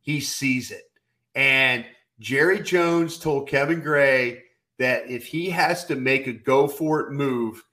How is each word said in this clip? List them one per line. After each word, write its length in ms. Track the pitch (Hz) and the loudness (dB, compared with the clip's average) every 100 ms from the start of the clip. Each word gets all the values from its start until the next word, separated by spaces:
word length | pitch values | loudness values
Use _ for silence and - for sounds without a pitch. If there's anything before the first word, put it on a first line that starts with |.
He 200 | - 147 | -4 -4
sees 500 | - - 135 127 113 | -4 -4 -2 -2 -4
it. 200 | - - _ _ _ _ | -14 -18 _ _ _ _
And 500 | 135 135 135 131 123 117 _ _ _ | -2 2 4 2 0 -4 _ _ _
Jerry 400 | 110 135 165 196 | -2 2 4 2
Jones 580 | - 180 170 170 165 - | 0 2 2 2 0 -2
told 300 | 156 143 135 | -2 -2 0
Kevin 320 | 139 147 165 | 0 0 -2
Gray 640 | 147 147 139 131 123 117 _ _ _ _ | 0 4 4 4 0 -6 _ _ _ _
that 320 | 127 120 123 | 0 0 -4
if 160 | 123 - | -12 -8
he 240 | 156 180 | -6 -4
has 340 | 175 160 170 - | 0 0 0 -4
to 100 | 147 | -2
make 300 | 131 135 135 | 0 0 -2
a 60 | |
go-for-it 800 | 110 - 135 143 - 156 156 143 | -6 2 4 4 0 -2 -2 -2
move 520 | 143 143 123 113 107 _ | -2 -2 0 -4 -6 _